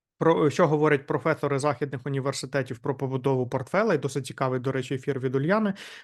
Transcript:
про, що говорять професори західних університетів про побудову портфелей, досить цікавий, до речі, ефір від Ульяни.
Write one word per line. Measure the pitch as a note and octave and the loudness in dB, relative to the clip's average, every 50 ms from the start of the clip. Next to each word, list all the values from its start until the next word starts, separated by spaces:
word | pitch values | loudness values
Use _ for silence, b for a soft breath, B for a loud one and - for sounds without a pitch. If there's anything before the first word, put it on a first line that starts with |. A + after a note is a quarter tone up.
| _ _ _ _ | _ _ _ _
про, | D#3+ E3 E3 F3 E3 C#3+ | 2 4 4 6 4 4
що | C3+ - F3+ C#3+ | 4 4 4 4
говорять | D#3 D3 D3+ D3+ D3 C#3 C#3+ | 4 4 4 4 4 2 2
професори | - D#3 C#3+ - D#3+ D3+ - - C#3+ C#3+ C3+ | -2 -4 0 0 0 0 0 0 -2 0 0
західних | C3+ D3 C3+ - D3 C#3 C#3 B2+ - | 0 0 0 0 -4 -6 -6 -8 -6
університетів | D3 C#3 C#3 B2+ C#3 C3 - - B2+ - C#3 B2+ - C3 - | -4 -4 -2 -2 -2 -4 -4 -6 -4 -2 -2 -2 -2 -6 -6
про | - C#3+ C3+ | -4 -6 -4
побудову | C3+ C#3 B2+ C3 C3 B2 C#3 C3+ B2+ B2+ B2+ | -4 -4 -4 -4 -2 0 0 0 0 0 -2
портфелей, | - B2+ B2 - - F#3 A3 A3+ F3 C#3 | -2 -4 -4 -2 0 0 2 2 2 0
досить | D3 C#3 - C#3+ C3 | 0 -2 -4 -4 -6
цікавий, | - - - C#3 C3 B2+ B2+ | -6 -4 -4 -2 0 0 0
до | B2 C#3 B2+ | -2 -2 -2
речі, | C3 B2+ - C#3 | -2 -2 -4 -4
ефір | B2+ - D3 C3+ B2+ | -4 -2 -4 -2 -2
від | B2 C3+ B2+ | -2 -2 0
Ульяни. | C3+ C#3 D#3+ G3 A3 A3 G3+ F#3+ B B B B B | 0 2 2 2 2 2 0 -2 B B B B B